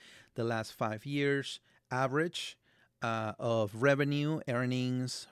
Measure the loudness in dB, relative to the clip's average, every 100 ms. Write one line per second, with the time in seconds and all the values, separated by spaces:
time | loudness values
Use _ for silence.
0 | -20 -20 -12 -4 0 0 -2 -2 -2 -2
1 | -4 0 2 0 -2 -10 _ _ -4 0
2 | 2 2 -2 -4 -10 -12 _ _ _ -6
3 | -2 -2 -2 -2 0 2 2 4 4 4
4 | 2 2 0 -2 -2 0 0 0 0 0
5 | -2 -6 -12